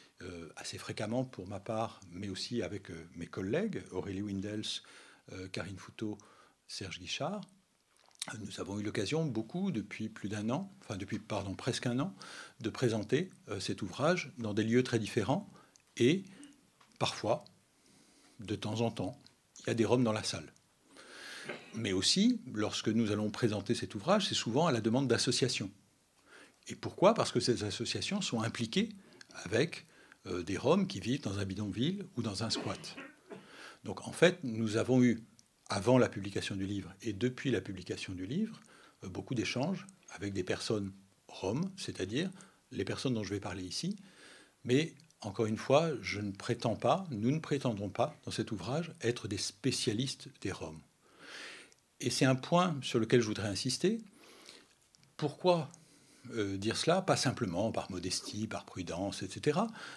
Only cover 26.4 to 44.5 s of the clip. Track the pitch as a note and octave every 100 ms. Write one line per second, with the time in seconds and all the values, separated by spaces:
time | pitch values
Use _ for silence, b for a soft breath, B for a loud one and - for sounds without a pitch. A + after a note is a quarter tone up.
26.4 | B B - - G#2 - F#3+ A3 B2 B2
27.4 | B2+ A2 G#2 - A2+ G2 - G3+ F#3+ A#2
28.4 | A2 - A#2 F#3 A#3 - B B B -
29.4 | F2+ A2 E3+ - - B B B F#2 F2+
30.4 | F2 F2 A#2 F#3+ F#3+ G#2 G#2 C3+ G#2+ G2
31.4 | F#2+ G2 G#2 G2 D3 G3+ - B2 A#2 G2
32.4 | A2+ A2+ - G2+ - - - - - B
33.4 | B B B B A2+ - - - E3+ F3+
34.4 | B2+ A2 A2 G#2+ A2 B2+ B2 - - -
35.4 | - _ - G2+ G2+ B2+ G#2 G#2 G2 F#2+
36.4 | - G2 G2 G2+ F#2 - A2+ G2 B2+ B2+
37.4 | C3+ G#2 G2 F#2 F2 G2 - F2+ F#2 E3
38.4 | A3 - B B B B G2 F#2 - A#2
39.4 | - B2 D#3 F3+ - - - - G2+ G2
40.4 | - G2+ - A2 G2 G2 - _ - -
41.4 | F#2+ C3 F#3+ - - - F#2+ B2+ F#3+ B
42.4 | B B B - G2 G#2 C3+ A2+ F#2+ G2+
43.4 | G2+ G2 F#2 - F3 G#3+ B B B B
44.4 | B